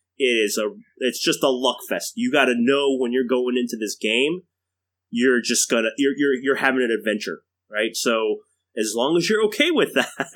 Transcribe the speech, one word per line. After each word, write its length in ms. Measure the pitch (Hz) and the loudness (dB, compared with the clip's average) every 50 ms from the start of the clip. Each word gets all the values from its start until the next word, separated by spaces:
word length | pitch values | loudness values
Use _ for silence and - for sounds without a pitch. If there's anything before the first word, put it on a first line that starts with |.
| _ _ _ | _ _ _
it 60 | - 135 | 0 0
is 340 | 127 120 113 107 104 - | 2 2 2 0 0 0
a, 120 | 113 107 104 101 107 - _ _ - | -2 -4 -4 -6 -10 -20 _ _ -4
it's 220 | 127 123 120 - | -4 -2 -2 -2
just 220 | - 170 143 - 151 | -2 -2 0 2 2
a 60 | 139 | 0
luck 300 | 127 123 131 123 113 - - - | 2 2 0 0 -2 -2 -6 -6
fest. 240 | 98 87 - - - | -6 -6 -6 -8 -6
You 160 | 113 120 123 | -4 -2 0
gotta 240 | 143 143 131 123 120 | 2 2 4 4 2
know 400 | 120 117 131 139 143 143 139 135 | 2 2 2 2 2 2 0 0
when 140 | 127 131 117 | 0 0 0
you're 160 | 123 131 127 | 0 0 0
going 300 | 117 127 123 123 123 123 | 0 0 0 0 0 -2
into 180 | 123 120 120 120 | -2 -2 -4 -4
this 200 | 110 107 101 - - | -6 -6 -6 -6 -4
game, 440 | - 107 113 123 139 151 175 185 - _ _ _ _ _ _ _ _ _ _ _ _ - | -2 0 0 2 0 0 -2 -4 -10 _ _ _ _ _ _ _ _ _ _ _ _ -6
you're 320 | 117 117 123 131 123 120 | -2 2 2 4 2 2
just 280 | 113 - 120 - - - | 0 0 -2 -2 0 0
gonna, 200 | 127 117 113 113 - | 0 0 0 -2 -2
you're, 160 | - 139 139 135 | 0 0 0 0
you're, 180 | 143 143 143 135 120 | 0 0 0 0 0
you're 140 | 135 139 131 | 0 0 0
having 260 | 131 139 135 127 127 | 2 2 2 2 2
an 80 | 127 113 113 | 2 0 0
adventure, 440 | 101 101 107 104 104 - 95 80 - _ _ _ _ _ - | -2 -2 -2 -2 -2 -4 -8 -10 -10 _ _ _ _ _ -8
right? 240 | 107 107 113 113 113 | -4 -2 -2 -2 -2
So 440 | - - 123 117 110 110 107 104 107 - _ _ _ _ _ - | -2 0 0 0 2 2 0 -2 -4 -6 _ _ _ _ _ -6
as 160 | 113 110 107 104 | -4 -4 -2 0
long 220 | 117 127 147 170 | 0 0 2 2
as 120 | 175 165 180 | 2 2 2
you're 140 | 220 214 220 | 0 2 0
okay 220 | 214 - - 294 349 | 0 2 2 0 2
with 180 | 320 240 151 - | 2 2 2 2
<laughs> 40 | - | 2
that, 120 | 135 - - - - 135 - - | 0 -2 -2 -4 -8 -6 -4 -4